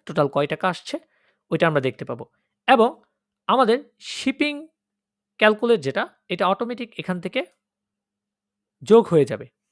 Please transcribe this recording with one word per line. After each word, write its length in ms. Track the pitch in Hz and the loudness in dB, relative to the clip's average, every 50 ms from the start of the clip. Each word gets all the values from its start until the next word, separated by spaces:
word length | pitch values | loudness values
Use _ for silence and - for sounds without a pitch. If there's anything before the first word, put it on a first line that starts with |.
| - | -12
টোটাল 220 | - 156 160 147 139 | -6 -2 0 0 0
কয় 200 | - 147 147 151 | 2 0 -2 -2
টাকা 220 | 156 - - 185 | -2 -2 -2 -2
আসছে, 300 | 170 - - - - 320 - _ _ _ _ _ _ _ _ - | -4 -4 -8 -10 -10 -10 -10 _ _ _ _ _ _ _ _ -6
ওইটা 160 | - 156 170 165 | -2 2 2 2
আমরা 140 | 156 143 | 2 2
দেখতে 240 | 127 131 123 - 127 | 0 -2 -4 -6 -10
পাবো। 200 | - 123 113 110 - _ _ _ _ _ _ _ - | -12 -12 -12 -14 -18 _ _ _ _ _ _ _ 2
এবং 340 | 254 240 220 247 330 - _ _ _ _ _ _ _ _ _ - | 4 4 4 2 0 -6 _ _ _ _ _ _ _ _ _ -2
আমাদের 460 | 202 254 262 208 226 269 294 _ _ _ | 0 2 2 2 2 0 -2 _ _ _
শিপিং 680 | - - - - - 269 277 - - 294 294 285 320 320 _ _ _ _ _ _ _ _ _ _ _ _ _ - | -18 -14 -12 -8 -6 -4 -2 -2 -2 -4 -4 -8 -12 -18 _ _ _ _ _ _ _ _ _ _ _ _ _ 2
ক্যালকুলেট 420 | 214 214 214 214 - 233 233 202 | 2 2 2 2 2 0 0 0
যেটা, 280 | 139 135 135 - 233 - _ _ _ - | 0 -4 -4 -4 -4 -6 _ _ _ -10
এটা 180 | 190 170 196 180 | -6 -2 -2 -2
অটোমেটিক 520 | 196 - 240 226 247 226 240 226 - - | -2 -2 -4 -8 -10 -10 -12 -14 -14 -12
এখান 220 | - - 185 180 | -8 -8 -6 -6
থেকে 240 | 165 185 - 254 349 - _ _ _ _ _ _ _ _ _ _ _ _ _ _ _ _ _ _ _ _ _ _ _ _ _ _ 135 | -8 -8 -6 -8 -8 -8 _ _ _ _ _ _ _ _ _ _ _ _ _ _ _ _ _ _ _ _ _ _ _ _ _ _ 0
যোগ 240 | 120 208 233 233 - | 4 6 6 6 4
হয়ে 180 | 175 160 143 | 2 2 2
যাবে। 220 | - 131 - - - _ _ _ _ | 0 -2 -10 -12 -14 _ _ _ _